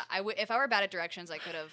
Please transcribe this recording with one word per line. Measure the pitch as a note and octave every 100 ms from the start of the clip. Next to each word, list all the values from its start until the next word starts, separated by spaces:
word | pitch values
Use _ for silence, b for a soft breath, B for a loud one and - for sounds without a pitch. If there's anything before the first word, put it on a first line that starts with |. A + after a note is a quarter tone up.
| -
I | F#3+
w-, | G3+ G#3+
if | G#3
I | A#3
were | C#4
bad | G#3+
at | G3
directions, | F#3+ E3+ - F3
I | D#3+
could | F3 E3
have, | D#3